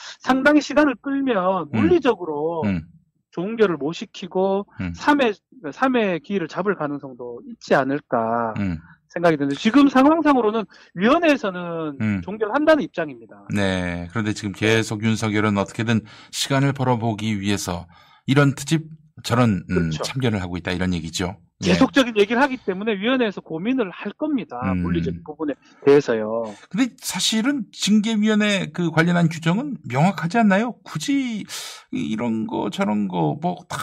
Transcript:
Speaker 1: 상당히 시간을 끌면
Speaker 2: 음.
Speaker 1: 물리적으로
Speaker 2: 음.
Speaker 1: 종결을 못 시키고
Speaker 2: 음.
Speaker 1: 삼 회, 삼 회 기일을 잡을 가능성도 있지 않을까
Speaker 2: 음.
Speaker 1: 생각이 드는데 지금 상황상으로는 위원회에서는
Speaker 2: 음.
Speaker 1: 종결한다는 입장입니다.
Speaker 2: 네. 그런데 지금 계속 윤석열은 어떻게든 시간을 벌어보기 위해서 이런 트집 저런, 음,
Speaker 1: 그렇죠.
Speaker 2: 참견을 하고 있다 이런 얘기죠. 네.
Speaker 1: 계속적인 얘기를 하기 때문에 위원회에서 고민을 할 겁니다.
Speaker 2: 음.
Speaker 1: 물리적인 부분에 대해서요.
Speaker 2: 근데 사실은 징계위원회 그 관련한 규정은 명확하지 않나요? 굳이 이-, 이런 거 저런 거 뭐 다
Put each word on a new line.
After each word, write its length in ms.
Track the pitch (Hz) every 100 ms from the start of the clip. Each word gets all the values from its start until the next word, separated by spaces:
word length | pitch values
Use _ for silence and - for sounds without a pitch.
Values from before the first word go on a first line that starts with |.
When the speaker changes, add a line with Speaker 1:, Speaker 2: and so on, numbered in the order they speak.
| - -
Speaker 1:
상당히 400 | - 262 269 302
시간을 340 | - 277 302 233
끌면 600 | 277 277 269 208 180 190
Speaker 2:
음. 40 | 147
Speaker 1:
물리적으로 880 | 113 170 180 254 233 170 147 156 170
Speaker 2:
음. 200 | 110 90 78 - _ _ _
Speaker 1:
종결을 440 | - 190 226 202 156
못 160 | 139
시키고 760 | 170 220 - 185 185 190 196 208 -
Speaker 2:
음. 140 | 90 85
Speaker 1:
삼 260 | - 294
회, 120 | 240 196 _ - 147
삼 240 | - 269 247
회 200 | 208 170
기일을 280 | - 202 160
잡을 280 | - 196 180
가능성도 680 | 147 143 135 123 123 120 -
있지 240 | 233 - 165
않을까 800 | 131 139 - 120 113 117 113 104
Speaker 2:
음. 220 | 98 80 - - _
Speaker 1:
생각이 280 | 175 170 151
드는데 180 | 139 139
지금 340 | 220 277 277
상황상으로는 760 | 262 285 330 302 269 214 226 196 - - 170
위원회에서는 1040 | 214 330 339 269 208 180 175 165 156 139
Speaker 2:
음. 200 | 110 98
Speaker 1:
종결한다는 600 | 87 107 208 262 302 311
입장입니다. 600 | 175 - 156 120 110 101 -
Speaker 2:
네. 540 | 104 98 92 90 87 87
그런데 240 | 113 107
지금 200 | 101 104
계속 500 | 90 107 113 110 107
윤석열은 520 | 113 107 110 104 107 101
어떻게든 420 | 98 - 113 113 - - -
시간을 420 | - - 135 139
벌어보기 640 | 135 127 120 117 104 107 104
위해서 460 | 101 101 - 87 87 _ _ _ -
이런 300 | 135 139 135
트집 300 | - 160 156 - _ -
저런, 400 | - 120 120 92 -
음, 60 | 90
Speaker 1:
그렇죠. 260 | 82 76
Speaker 2:
참견을 400 | - 135 123 107
하고 160 | 90 87
있다 140 | 92
이런 240 | 90 92 87
얘기죠. 420 | 80 82 90 104 _ _
네. 80 | 139
Speaker 1:
계속적인 500 | 180 262 277 247 214
얘기를 240 | 208 233
하기 160 | 277 254
때문에 380 | - 185 220 196
위원회에서 460 | 220 262 226 185
고민을 500 | - 160 208 262 190
할 200 | - 208
겁니다. 460 | - 311 269 - 123 120
Speaker 2:
음. 100 | 92
Speaker 1:
물리적인 400 | 87 170 120 85
부분에 300 | - 151 151 131 _ _ 139
대해서요. 640 | 143 139 113 107 113 113 104 -
Speaker 2:
근데 240 | 190 254 -
사실은 680 | - 185 - 220 240 294 -
징계위원회 1000 | - 190 214 214 220 214 208 208 196 156
그 160 | 160 170
관련한 400 | 160 165 175 165
규정은 480 | 156 165 190 294 226 120
명확하지 520 | 127 175 190 165 233
않나요? 380 | 214 190 240 -
굳이 580 | - 156 - 277 254 214
이-, 20 | - - - - -
이런 560 | - - 110 120 113 110
거 240 | - -
저런 360 | - 202 208 202
거 300 | 180 151 143
뭐 180 | 175 180 -
다 80 | -